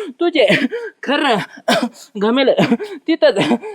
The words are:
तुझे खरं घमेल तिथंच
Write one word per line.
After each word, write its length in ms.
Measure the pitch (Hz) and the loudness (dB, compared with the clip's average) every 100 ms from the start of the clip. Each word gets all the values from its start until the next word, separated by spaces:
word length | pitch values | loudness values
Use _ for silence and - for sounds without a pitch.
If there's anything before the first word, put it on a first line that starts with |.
| 381 - | -6 -4
तुझे 260 | 339 311 - 170 - 466 453 - | 0 2 2 2 -2 -4 -10 -10
खरं 360 | - 285 294 208 - - - - 233 - - 208 | -4 -2 0 -2 -4 -8 -2 -2 -2 -8 -14 -4
घमेल 340 | 214 254 254 165 165 233 415 349 - | 0 2 2 2 2 0 -4 -8 -4
तिथंच 300 | 330 302 196 - 233 427 | 2 2 2 0 -2 -4